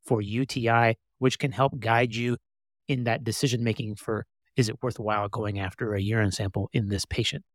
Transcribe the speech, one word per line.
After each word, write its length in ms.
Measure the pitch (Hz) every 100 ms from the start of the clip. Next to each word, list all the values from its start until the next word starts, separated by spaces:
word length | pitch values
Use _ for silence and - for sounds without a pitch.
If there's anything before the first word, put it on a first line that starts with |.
| -
for 160 | 117
U 240 | 101 113 131
T 240 | - 117
I, 260 | 117 117 110 _ _
which 200 | 127 -
can 140 | 147
help 260 | 120 135 123
guide 340 | 110 117 123
you 240 | 113 120 120 _ _ _ _ -
in 180 | 131 120
that 180 | 117
decision-making 720 | 113 107 139 117 117 107 110 104
for, 300 | - 107 - _ _ -
is 140 | 110
it 120 | 110
worthwhile 440 | 123 - 107 107 101
going 320 | 113 104 98
after 340 | 95 - 120
a 80 | 101
urine 300 | 101 113 107
sample 380 | - 98 101 98
in 180 | - 104
this 160 | 101 -
patient? 380 | - 113 - _